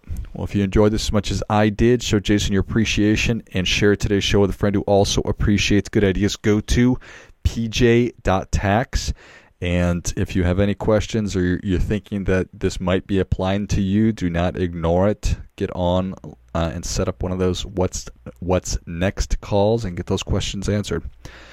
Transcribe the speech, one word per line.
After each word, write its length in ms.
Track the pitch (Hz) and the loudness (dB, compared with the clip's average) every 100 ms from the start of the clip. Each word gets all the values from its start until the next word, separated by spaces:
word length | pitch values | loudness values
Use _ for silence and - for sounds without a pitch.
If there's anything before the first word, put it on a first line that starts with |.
| - - - | -8 -10 -8
Well, 120 | - 98 | -10 -4
if 80 | |
you 100 | 104 | -2
enjoyed 280 | 98 107 107 | 2 4 4
this 160 | 110 - | 2 -2
as 40 | |
much 200 | 107 - | -2 -2
as 100 | 98 - | -4 0
I 200 | 104 107 | 2 2
did, 340 | 101 117 123 | 2 2 2
show 160 | - 107 | 2 -2
Jason 340 | - 104 95 | 2 0 2
your 80 | 98 | 0
appreciation 840 | - 117 107 - 104 110 117 113 - | 0 0 0 2 2 2 0 -2 -4
and 140 | 95 87 | -4 -2
share 280 | - 104 101 | 2 4 4
today's 280 | 107 101 | 2 0
show 180 | - 104 | 2 2
with 100 | 98 | 2
a 20 | |
friend 220 | - 104 101 | 2 0 0
who 60 | |
also 400 | - 98 101 - | 2 2 4 0
appreciates 680 | - - - 101 - 104 - | -2 -2 2 2 2 2 2
good 140 | 117 | 2
ideas. 320 | 101 92 101 - | 2 2 0 0
Go 240 | 110 104 | 0 0
to 400 | - 120 123 127 - - - _ | 2 2 4 0 -6 -20 -20 _
P 240 | - 117 113 | -6 -4 -4
J 440 | - 120 117 120 - | 2 4 4 2 -2
dot 300 | - 92 - | 0 0 0
tax. 600 | - 101 107 139 - - - - - _ _ | -2 2 0 0 -4 -4 -8 -14 -20 _ _
And 520 | 87 87 87 87 - - | -2 0 2 0 -4 -4
if 180 | 92 95 | -2 0
you 80 | |
have 160 | 87 90 | 0 2
any 160 | 101 98 | 0 0
questions 600 | - 107 - 113 104 95 | 0 0 0 -4 -2 0
or 60 | |
you're, 180 | 90 92 | 0 0
you're 160 | 101 87 | 0 0
thinking 460 | - 104 - 101 95 | 0 -2 -4 -6 0
that 240 | 92 87 | 0 -2
this 260 | - 95 - | -4 -4 -2
might 280 | 90 92 - | -2 -2 0
be 120 | 98 | -2
applying 480 | 92 - 92 98 101 | 0 0 0 -2 -2
to 140 | 107 | 0
you, 300 | 95 104 110 | 2 2 2
do 180 | 107 90 | 0 -2
not 280 | 85 90 - | 0 -2 -2
ignore 500 | 90 87 82 87 101 | -4 -2 0 2 2
it. 300 | 104 - - - - | 0 -2 -4 -8 -8
Get 160 | 98 | -6
on, 400 | - 87 90 92 - - - _ | -2 0 0 -2 -8 -16 -20 _
uh, 180 | 82 82 | -4 -2
and 120 | 87 - | -4 -6
set 220 | - 95 | -4 -4
up 160 | - | -4
one 80 | 90 | -4
of 80 | 92 | 0
those 260 | 90 90 - | 0 -2 -4
What's, 440 | 92 92 - - - - - | -4 -4 -4 -12 -16 -20 -10
What's 380 | 87 90 - - - | -2 -2 0 -6 -6
Next 540 | 85 95 - - - | -4 -2 -2 -2 -2
calls 460 | - 101 104 117 95 | 0 0 2 0 -2
and 100 | 87 | -8
get 120 | - | -4
those 160 | 95 | -4
questions 440 | - 101 - 101 95 | -2 -4 -4 -4 -2
answered. 360 | 104 95 - - - - - - | -2 -2 -6 -6 -14 -20 -20 -20